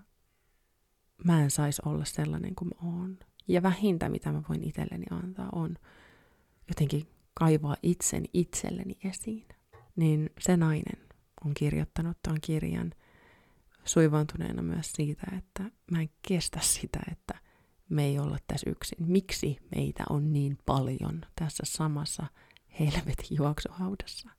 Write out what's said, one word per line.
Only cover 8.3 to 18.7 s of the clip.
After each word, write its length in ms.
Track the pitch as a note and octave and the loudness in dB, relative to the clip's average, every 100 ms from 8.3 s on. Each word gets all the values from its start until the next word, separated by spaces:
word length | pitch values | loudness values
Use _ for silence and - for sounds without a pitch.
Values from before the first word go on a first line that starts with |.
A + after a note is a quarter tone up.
itselleni 640 | F3+ E3+ - - F#3 F#3+ G3 | 0 0 -2 -4 -6 -6 -6
esiin. 440 | G3 F#3 A3+ A3 - - _ - - - | -8 -6 -8 -10 -12 -20 _ -20 -8 2
Niin 340 | D#3+ D3+ D#3 - | 4 4 0 0
se 160 | - F3 | 4 6
nainen 420 | D#3+ D#3 - - - - _ - | 6 2 -2 -10 -16 -20 _ -6
on 100 | D3 | -4
kirjoittanut 640 | D3 D3 D3+ D3+ - E3 E3 | 0 2 2 0 -2 -4 -4
ton 160 | - D#3 | -2 -2
kirjan 540 | D#3+ D#3 D#3+ E3 E3+ - _ - - - _ _ _ _ | 0 0 0 -2 -4 -8 _ -20 -20 -20 _ _ _ _
suivaantuneena 800 | - E3+ D#3+ D3+ D3+ - - - | 0 4 6 6 2 -2 -4 -4
myös 300 | E3+ E3 - | -2 -4 -4
siitä, 340 | - D3 D3+ - F#3 | -4 -4 -4 -6 -8
että 320 | - - G3+ - - | -8 -10 -10 -10 -4
mä 100 | E3+ | -2
en 100 | D#3 _ - | -2 _ 0
kestä 320 | F3+ - E3 | 0 0 0
sitä, 380 | - - - - - | 0 0 -2 -6 -6
että 220 | E3 - - - _ _ _ - | -8 -10 -12 -14 _ _ _ -2
me 160 | D3+ | 2
ei 140 | C#3+ C#3+ | 2 2
olla 200 | D3 D3 - | 0 -4 -4
tässä 240 | - - | -4 -4